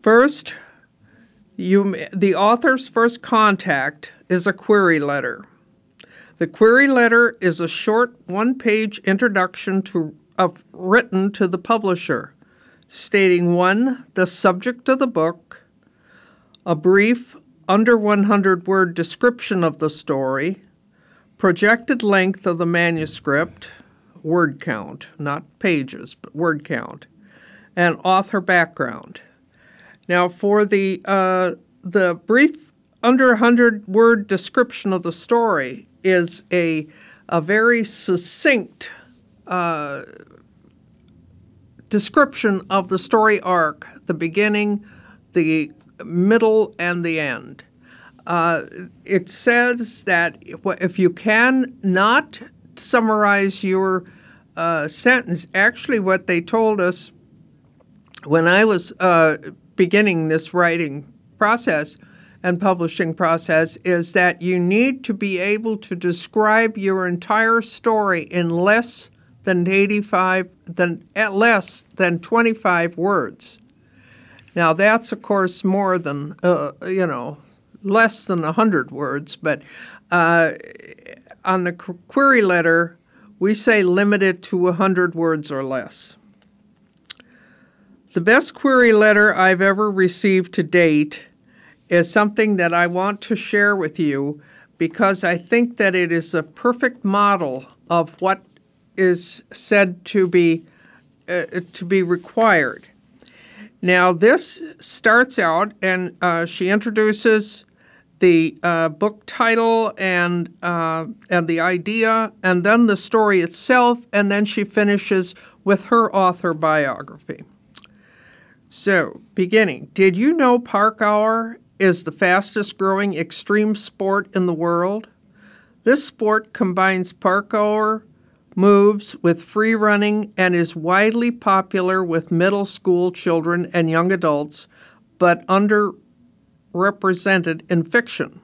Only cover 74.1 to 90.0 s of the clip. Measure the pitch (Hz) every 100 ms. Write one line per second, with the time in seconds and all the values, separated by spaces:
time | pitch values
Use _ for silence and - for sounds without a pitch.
74.1 | - - - _ - 170 160 202 226 226
75.1 | 208 - 202 185 185 190 190 196 185 170
76.1 | 143 147 151 180 175 143 - 180 190 175
77.1 | 127 123 147 _ _ _ - 196 208 226
78.1 | 220 - 180 160 160 220 175 120 - 143
79.1 | 139 151 - 156 143 - - - - _
80.1 | 175 165 170 160 - - - - - -
81.1 | - _ - - 185 180 175 - 175 _
82.1 | - 277 254 202 175 165 165 170 - _
83.1 | _ - _ 190 214 - 214 185 180 202
84.1 | 208 190 180 - 185 180 170 190 180 180
85.1 | 165 165 160 151 139 135 131 - - -
86.1 | - _ _ _ _ _ _ _ _ _
87.1 | - _ _ _ _ _ _ _ _ _
88.1 | - 170 247 - - 277 262 240 214 214
89.1 | 208 214 - 185 185 196 190 214 190